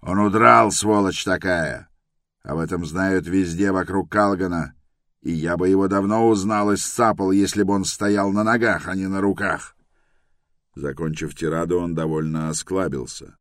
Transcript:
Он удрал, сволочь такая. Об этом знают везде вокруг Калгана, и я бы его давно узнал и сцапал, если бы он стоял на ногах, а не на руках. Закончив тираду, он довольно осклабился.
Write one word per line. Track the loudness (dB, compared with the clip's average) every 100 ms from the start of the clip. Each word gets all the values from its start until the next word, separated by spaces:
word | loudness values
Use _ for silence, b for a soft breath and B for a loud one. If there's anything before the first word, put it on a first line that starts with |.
Он | -2 0
удрал, | 2 4 6 8 6
сволочь | 2 0 2 2 -2
такая. | -2 -2 0 -2 -2 -6 -14 _ _ _ _ _
Об | -8 -6
этом | -4 -4 -6
знают | -2 0 0 0
везде | 0 0 0 0
вокруг | 0 0 -2 -2
Калгана, | 2 2 2 -2 -2 -6 -10 _ _ _ _
и | -6
я | -4 -2 0
бы | 2
его | 4 4
давно | 2 2 2 4
узнал | 4 2 0 0
и | 0
сцапал, | -2 0 0 2 2
если | 2 2 2
бы | 0
он | 2 -2
стоял | -4 0 0 2
на | 0
ногах, | 2 2 2 0 -4
а | -6
не | -4
на | -2
руках. | 0 0 -2 -4 -8 _ _ _ _ _ _ _ _ _ _ -10
Закончив | -10 -6 -6 -6 -8 -6
тираду, | -4 -2 0 -2
он | -2
довольно | -4 -2 -2 -4 -4 -4
осклабился. | -6 -4 -4 -2 -4 -10 -14 -18 -20